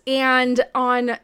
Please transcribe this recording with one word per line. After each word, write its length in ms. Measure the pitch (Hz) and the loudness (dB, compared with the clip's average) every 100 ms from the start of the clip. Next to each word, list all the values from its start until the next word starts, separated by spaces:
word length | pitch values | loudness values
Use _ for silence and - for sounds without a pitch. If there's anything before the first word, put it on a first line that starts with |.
| - | -4
and 520 | 269 262 254 254 247 240 | 0 2 2 2 0 0
on 440 | 254 247 247 247 226 | -2 0 0 -2 -6